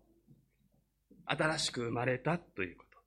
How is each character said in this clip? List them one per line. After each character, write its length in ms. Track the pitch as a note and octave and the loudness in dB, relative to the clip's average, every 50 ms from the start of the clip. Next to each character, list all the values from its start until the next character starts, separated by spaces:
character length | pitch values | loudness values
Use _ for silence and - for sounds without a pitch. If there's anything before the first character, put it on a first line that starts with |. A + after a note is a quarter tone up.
| - _ - _ _ - - - _ _ _ _ _ _ _ _ _ _ _ _ _ - - - - | -20 _ -20 _ _ -20 -20 -20 _ _ _ _ _ _ _ _ _ _ _ _ _ -20 -20 -10 -4
新 340 | - C3+ D3+ D#3+ D#3 D#3 D3+ | -2 0 2 2 2 2 2
し 120 | - - | 0 -2
く 100 | - B2 | -2 -2
生 100 | A#2+ A#2+ | -2 -2
ま 140 | A#2 A#2+ B2 | 0 0 2
れ 140 | B2+ B2+ B2 | 2 2 2
た 180 | - D3 E3+ F3 | 2 0 0 0
と 260 | - - - - F#2 | -2 -8 -6 -4 -4
い 80 | F2 | -4
う 60 | E2 - | -4 -10
こ 80 | - - | -20 -20
と。 80 | - - - | -20 -20 -20